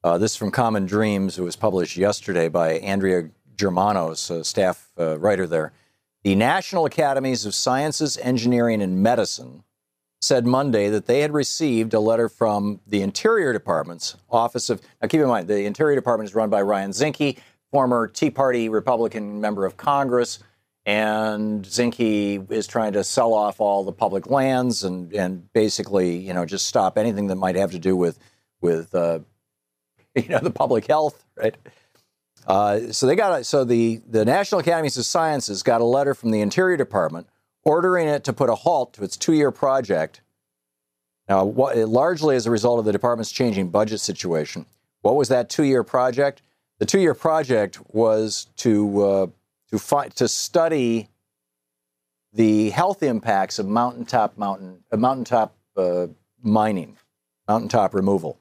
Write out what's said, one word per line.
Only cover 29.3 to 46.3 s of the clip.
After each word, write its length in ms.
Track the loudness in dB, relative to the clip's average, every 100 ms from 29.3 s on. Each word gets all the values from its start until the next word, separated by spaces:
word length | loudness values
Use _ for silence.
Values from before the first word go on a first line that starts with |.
| _ _ _ _
<laughs> 460 | _ _ _ _ -6
you 140 | -2
know, 100 | -2
the 120 | -2
public 360 | -4 0 0 0
health, 380 | 0 0 -6 _ -4
right? 220 | -4 -4 -20 _ _ _ _ _ _ _ -2
Uh, 440 | 0 2 0 -4
so 160 | 0 2
they 80 | 2
got 260 | 2 -2
a, 20 |
so 220 | 0 0 2
the, 360 | 2 2 -2 -2
the 160 | 0
National 360 | 2 0 0 0
Academies 360 | 0 0 -2 -4
of 100 | -2
Sciences 580 | 0 0 -2 -4 -2
got 180 | 2 4
a 40 | 4
letter 280 | 2 2
from 180 | 0 0
the 80 | 0
Interior 380 | 2 2 2 2
Department 500 | 0 0 -2 -4 -16 _ _ _ 2
ordering 420 | 4 2 2 2
it 180 | 0 -2
to 80 |
put 160 | 0 0
a 60 | 2
halt 380 | 0 0 -2
to 100 | -6
its 120 | -10 -4
two-year 360 | 0 2 2
project. 680 | 0 0 0 0 -2 -2 -8 _ _ _ _ _ _ _ _ _ _ 0
Now, 160 | 2 2
what, 320 | 2 0 2
largely 580 | 2 2 2 2 2 2
as 100 | 2
a 60 |
result 280 | 2 2 2
of 60 | 0
the 60 |
department's 400 | 0 0 -2 -6
changing 380 | -2 0 0 0
budget 320 | 0 0 -4
situation. 640 | -6 -6 -2 -2 -4 -10 -16 _ _ _
What 140 | 2 4
was 140 | 2
that 200 | 2 0
two-year 340 | 0 2 2
project? 580 | 2 0 2 2 -2